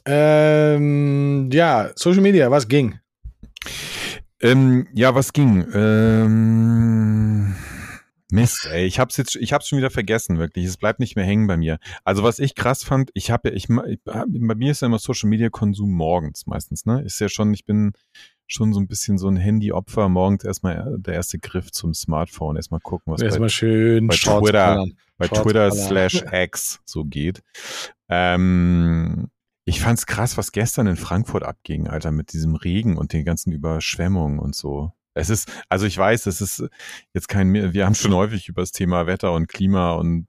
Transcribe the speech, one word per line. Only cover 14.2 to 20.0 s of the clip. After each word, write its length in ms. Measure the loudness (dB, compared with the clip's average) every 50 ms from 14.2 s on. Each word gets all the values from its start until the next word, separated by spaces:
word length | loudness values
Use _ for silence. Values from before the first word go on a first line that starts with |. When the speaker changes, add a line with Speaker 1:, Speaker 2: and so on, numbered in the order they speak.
| -6 -4
Speaker 2:
bei 260 | -4 -2 -2 -2 -2
mir 160 | 0 0 -2
ist 100 | 0 0
ja 40 | 0
immer 140 | 0 0 -2
Social 300 | -2 -4 -4 -2 0 0
Media 200 | 2 2 0 0
Konsum 420 | 0 0 -2 -2 0 0 -2 0
morgens 540 | 0 0 0 0 0 0 -2 -4 -8 -10 -10
meistens, 400 | -8 -8 -8 -8 -8 -10 -6 -2
ne? 160 | -2 -2 -2
Ist 180 | -4 -6 -6 -4
ja 80 | -4
schon, 260 | -4 -2 -2 0 0 0
ich 100 | -2 -2
bin 280 | -2 0 0 0 -2 -4 _ _ _ _ -20 -20 _ _ _ _
schon 260 | -12 -6 -2 -2 0 0
so 60 | 0
ein 80 | -2
bisschen 300 | -2 -6 -6 -4 -2 -2
so 100 | 0 0
ein 80 | 0 0
Handy-Opfer. 760 | 0 2 2 2 0 0 0 -2 -4 -6 -4 -2 0